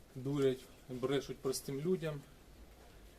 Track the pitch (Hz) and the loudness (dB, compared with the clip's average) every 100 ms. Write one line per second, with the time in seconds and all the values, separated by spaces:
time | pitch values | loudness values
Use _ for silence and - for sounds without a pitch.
0 | - 135 131 143 135 127 - - - 127 | -14 -6 -2 4 4 4 -4 -20 -10 -2
1 | 127 139 127 127 135 131 - 139 160 180 | 2 2 0 -4 -2 -2 -2 -2 2 2
2 | 156 143 - - - - - - - - | 0 -4 -10 -20 -20 -20 -20 -20 -20 -20
3 | - | -20